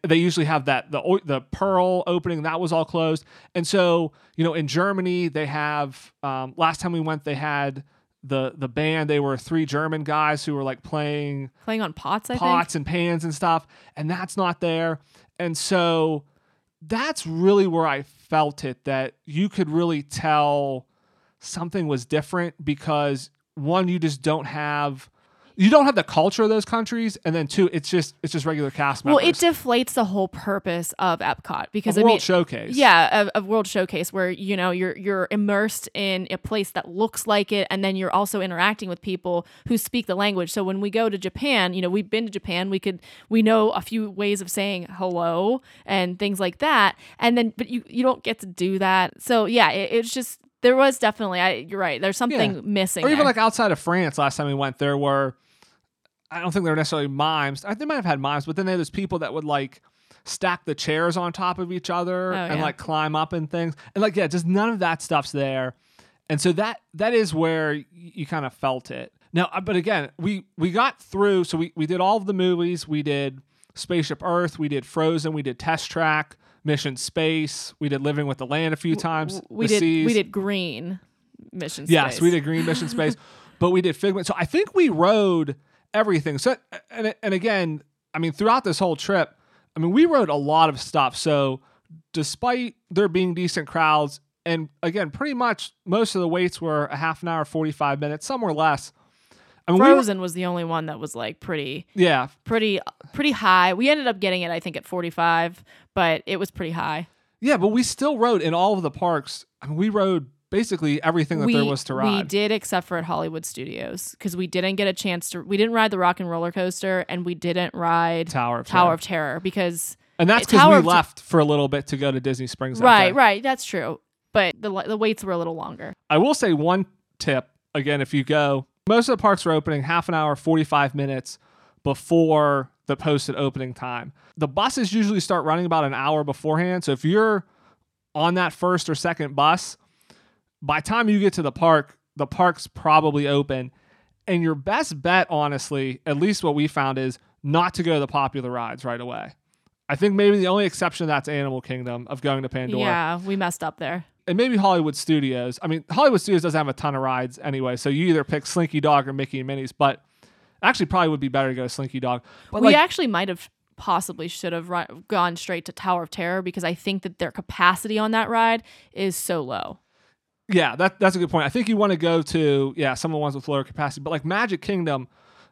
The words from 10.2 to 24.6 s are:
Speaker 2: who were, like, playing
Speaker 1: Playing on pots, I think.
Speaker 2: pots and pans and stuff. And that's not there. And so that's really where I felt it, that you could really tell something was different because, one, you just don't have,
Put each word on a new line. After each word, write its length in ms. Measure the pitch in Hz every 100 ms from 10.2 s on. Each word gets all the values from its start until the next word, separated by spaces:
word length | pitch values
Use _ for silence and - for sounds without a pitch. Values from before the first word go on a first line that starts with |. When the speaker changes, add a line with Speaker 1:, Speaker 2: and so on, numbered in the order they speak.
| 151 151
Speaker 2:
who 100 | 156 143
were, 80 |
like, 180 | 135 131
playing 680 | - 151 147 147 143 139 135 _
Speaker 1:
Playing 160 | - 220
on 120 | 190
pots, 360 | - 139 208 -
I 60 |
think. 60 | 247
Speaker 2:
pots 340 | 175 175 170
and 100 | 170
pans 380 | 139 175 170 170
and 100 | 165
stuff. 360 | 143 180 165 - _ _ -
And 140 | 151
that's 260 | 180 185 -
not 240 | 180 170
there. 380 | 175 165 165 156 _ _ _ -
And 180 | 175 160
so 680 | - 190 170 165 160 151 - _ _ _ _ _
that's 420 | 156 226 294 -
really 440 | 165 160 185 202 190
where 180 | 165 160
I 160 | 139
felt 640 | 139 _ - 156 147 143
it, 200 | 139 127
that 300 | - 135 131 - -
you 220 | 151 202
could 220 | - 160
really 320 | 160 170 151
tell 840 | 143 - 160 151 147 147 139 131 - _ _ _ _ _
something 480 | - 175 170 196 156
was 180 | 135
different 600 | 120 151 143 180 175 -
because, 680 | 151 143 - 147 143 135 - _ _
one, 320 | - 143 180 180
you 140 | 180
just 220 | 160 135
don't 240 | 151 156 139
have, 640 | 151